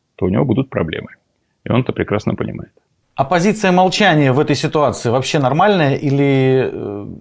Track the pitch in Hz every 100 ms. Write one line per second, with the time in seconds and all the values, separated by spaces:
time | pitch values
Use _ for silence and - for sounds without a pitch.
0 | _ - 98 101 143 110 131 104 85 -
1 | - - _ _ _ _ - 110 123 110
2 | 104 104 - 104 110 - - _ _ _
3 | _ - 135 175 185 208 190 180 185 175
4 | 202 156 139 127 151 139 156 156 139 104
5 | 120 123 127 160 131 147 202 196 143 139
6 | 143 139 143 135 131 131 110 - 107 101
7 | 101 87